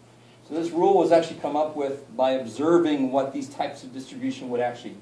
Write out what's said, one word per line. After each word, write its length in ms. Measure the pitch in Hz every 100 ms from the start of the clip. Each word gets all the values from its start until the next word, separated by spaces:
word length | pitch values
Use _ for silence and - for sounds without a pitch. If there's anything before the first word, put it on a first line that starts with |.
| _ _ _ - -
So 60 |
this 160 | 151 165
rule 260 | 160 190 196
was 140 | 160
actually 300 | 165 - -
come 160 | 147 147
up 180 | 156
with 420 | 147 139 135 - 113
by 140 | 131
observing 800 | 131 113 110 151 170 160 143 127
what 220 | 135 135
these 160 | 147 127
types 340 | - 147 -
of 100 | 127
distribution 560 | 131 - 131 131 123 127
would 100 | 120
actually 340 | 120 - 110 98